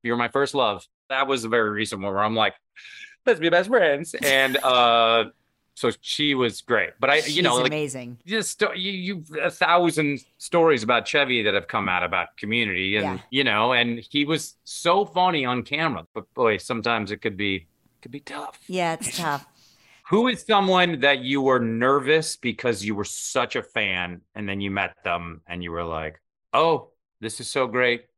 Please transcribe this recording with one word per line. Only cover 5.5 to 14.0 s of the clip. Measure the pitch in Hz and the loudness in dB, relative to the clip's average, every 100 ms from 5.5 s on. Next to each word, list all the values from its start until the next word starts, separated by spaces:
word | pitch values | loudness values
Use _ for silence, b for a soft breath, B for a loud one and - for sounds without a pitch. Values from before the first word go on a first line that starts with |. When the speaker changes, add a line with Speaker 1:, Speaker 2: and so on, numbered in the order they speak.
| _ _ | _ _
Speaker 1:
so | - 123 - | -4 -4 -2
she | - - 147 135 | -8 -2 0 2
was | 120 104 | 0 -2
great. | - 113 87 _ | -2 0 0 _
But | 131 | 2
I, | 151 | 2
you | |
Speaker 2:
She's | 156 151 | 0 0
Speaker 1:
know, | 170 123 | 2 2
like, | 127 | 2
Speaker 2:
amazing. | 156 147 127 120 120 175 | -2 -6 -8 -14 -16 -6
Speaker 1:
just, | 220 190 - | -6 -6 -4
uh, | 208 | -4
you, | 196 185 | -2 -8
you've | 190 180 190 156 151 | -6 -8 -8 -10 -4
a | 165 | -4
thousand | - 165 175 170 160 147 139 _ _ | 0 2 4 4 2 -2 -2 _ _
stories | - 175 165 139 | 0 4 6 4
about | 110 120 110 | 4 2 2
Chevy | 147 135 123 | 0 2 2
that | 104 98 | 2 0
have | - | -2
come | 113 95 | -4 0
out | 90 | -2
about | 87 92 85 - | 0 -2 -4 -8
Community | 104 117 110 90 95 104 | -4 -2 -2 -2 -2 -2
and, | 101 | -2
Speaker 2:
Yeah. | 92 - | -6 -6
Speaker 1:
you | 135 131 | -2 0
know, | 104 117 | 2 2
and | 123 120 | 2 0
he | 117 | -4